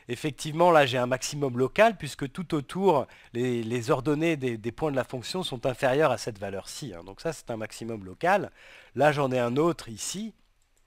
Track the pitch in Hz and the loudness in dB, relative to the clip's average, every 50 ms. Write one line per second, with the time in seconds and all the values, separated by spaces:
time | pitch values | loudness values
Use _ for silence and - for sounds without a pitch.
0 | _ - 123 - - 156 131 - - 156 147 160 175 180 165 151 143 123 123 127 | _ -12 -8 -6 -6 -6 -6 -6 -8 -4 2 4 6 8 8 8 6 6 2 0
1 | 123 123 131 127 - - 147 147 143 135 120 120 131 123 - - 214 233 196 - | 0 0 -2 -2 -4 -4 -6 -2 -2 -2 0 0 0 2 4 6 6 6 4 0
2 | - 135 - - 143 135 - - 180 - 170 151 131 - - 175 196 190 160 135 | -8 -10 -8 -8 -8 -8 -8 -8 -8 -4 -4 -4 -4 -4 -4 2 4 4 4 4
3 | 110 - - - - - - 117 123 127 123 117 113 113 120 123 113 123 151 127 | 2 -2 -8 -20 -16 -8 -4 -2 0 0 0 0 -2 -2 -2 -2 0 2 0 2
4 | 117 156 147 147 160 170 160 143 131 127 117 110 104 120 110 - 160 156 139 131 | 2 0 0 2 2 0 0 0 -2 -4 -4 -4 -6 -8 -6 -2 -2 -2 0 0
5 | 117 - - 127 110 - - 185 160 - 139 117 - 139 123 - - 127 131 147 | -2 -2 -4 -10 -8 -6 -6 -6 -4 -6 -6 -4 -2 -2 -2 0 0 2 4 4
6 | 156 143 120 107 - 127 113 104 104 98 95 95 - - - - - 113 90 85 | 4 2 2 0 -4 -8 -8 -8 -8 -8 -8 -8 -10 -10 -12 -12 -10 -10 -12 -12
7 | 87 95 98 - - 165 151 - - - 120 107 110 - - - 117 113 113 107 | -14 -16 -14 -10 -8 -8 -8 -8 -8 -10 -8 -8 -8 -10 -10 -10 -10 -8 -8 -8
8 | 95 92 92 - - 175 196 202 143 98 - - - - - - - - - 117 | -10 -12 -8 -2 2 2 2 2 2 -2 -10 -16 -20 -20 -20 -20 -20 -8 0 2
9 | 139 151 143 143 143 131 127 127 120 120 123 139 160 170 160 - - 123 113 95 | 4 4 4 4 0 0 2 2 2 2 2 2 2 2 0 -2 -6 -14 -12 -10
10 | - - - 185 220 220 - _ _ _ _ _ _ _ _ _ _ | -8 -8 -8 -8 -8 -10 -12 _ _ _ _ _ _ _ _ _ _